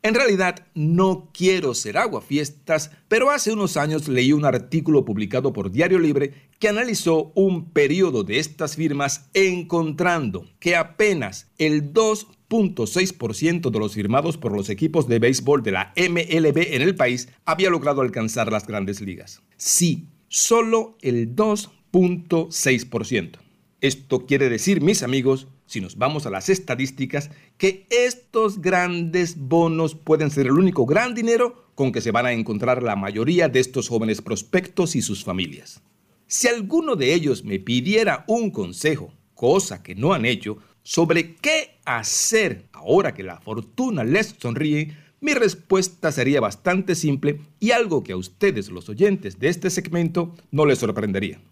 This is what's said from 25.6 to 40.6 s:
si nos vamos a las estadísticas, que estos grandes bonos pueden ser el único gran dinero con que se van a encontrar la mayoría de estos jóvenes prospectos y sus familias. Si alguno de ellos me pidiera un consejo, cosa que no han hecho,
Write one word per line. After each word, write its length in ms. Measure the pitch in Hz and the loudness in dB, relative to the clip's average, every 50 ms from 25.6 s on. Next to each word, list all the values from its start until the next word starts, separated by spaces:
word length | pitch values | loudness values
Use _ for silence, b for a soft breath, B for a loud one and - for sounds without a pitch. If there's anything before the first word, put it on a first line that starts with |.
| _ | _
si 140 | _ - 113 | _ -10 -10
nos 160 | 92 90 - | -10 -10 -6
vamos 300 | - 123 139 151 151 147 | -2 -2 -2 -2 -4 -6
a 40 | 113 | -6
las 180 | 95 95 92 - | -8 -6 0 0
estadísticas, 840 | 190 185 - - 127 123 135 131 - - 135 127 - 143 147 - B B B B B | 0 0 0 -6 -4 -4 -4 -6 -4 -8 -8 -6 -6 -8 -8 -8 B B B B B
que 300 | _ - 196 190 190 _ _ | _ -2 -2 -2 -2 _ _
estos 720 | 226 240 247 247 247 247 _ _ - 226 220 208 196 196 | 2 2 2 2 -2 -6 _ _ -2 0 0 0 -2 -2
grandes 760 | 156 180 185 180 180 180 175 175 170 165 180 180 175 165 170 | -2 0 2 2 0 0 -2 -4 -4 -2 0 0 0 0 -4
bonos 580 | 165 139 127 - 170 170 165 160 160 165 151 160 | -10 -4 2 2 4 4 4 2 0 -2 -2 -4
pueden 360 | - - - 156 147 156 143 | -8 2 2 2 2 2 0
ser 160 | - 139 135 | 0 0 2
el 60 | 127 | 4
único 320 | 139 160 190 185 - 143 123 | 4 4 4 4 4 2 2
gran 280 | 123 151 208 240 247 233 | 2 2 0 0 0 -2
dinero 560 | 233 226 226 233 233 247 233 240 - _ _ _ | -2 0 2 2 2 2 0 -2 -10 _ _ _
con 160 | - 139 131 | -2 -2 0
que 80 | - 117 | 0 -2
se 100 | - 117 | -2 0
van 160 | 104 120 123 | 0 0 0
a 60 | 123 | 0
encontrar 500 | 120 113 110 117 107 104 120 120 127 123 | 0 -2 -2 -4 -4 -2 2 0 0 2
la 140 | 120 117 104 | 0 -2 -2
mayoría 520 | 101 98 101 98 107 117 147 175 175 170 143 | -2 -4 -4 -4 -2 0 2 2 4 2 4
de 120 | 120 127 | 4 2
estos 280 | 127 123 - 131 110 - | 0 2 -2 -6 -4 -2
jóvenes 320 | 120 113 113 110 107 - | -2 -2 0 0 -2 -4
prospectos 760 | - - 113 101 - _ - 185 185 - _ - 180 165 - | -4 -8 -8 -8 -6 _ -2 -2 -2 -2 _ -2 -2 0 0
y 60 | 135 | -2
sus 200 | - - 107 95 - | -2 -2 -6 -8 -6
familias. 560 | - 90 92 87 76 69 65 - - - - _ _ _ _ _ _ _ _ _ | -6 -4 -4 -6 -6 -8 -16 -20 -20 -20 -20 _ _ _ _ _ _ _ _ _
Si 220 | _ - - - 240 | _ -4 0 0 0
alguno 480 | 233 233 202 202 302 330 320 311 247 | 0 0 -4 -2 -2 -2 0 0 -2
de 180 | 165 131 131 160 | 0 2 2 2
ellos 300 | 180 151 143 123 - - | 2 2 0 -2 -2 -4
me 140 | 104 98 98 | -6 -6 -6
pidiera 640 | 95 - 120 127 123 185 208 220 226 185 160 160 - | -2 -2 -2 0 0 2 0 2 2 0 -2 -4 -2
un 240 | - 220 233 233 196 | -2 -2 0 -2 -4
consejo, 640 | - 113 98 87 92 - - 151 151 151 151 - - _ _ _ _ | -4 -6 -8 -8 -8 -4 -2 -2 -2 -2 -6 -14 -18 _ _ _ _
cosa 480 | - - 127 165 196 190 - 101 - | -2 2 2 2 2 0 -2 -10 -14
que 120 | - - 90 | -14 -14 -8
no 180 | 98 120 170 | -2 0 0
han 140 | 196 147 110 | 0 2 0
hecho, 320 | 123 120 95 - 104 107 b | 0 -2 -2 -4 -10 -10 b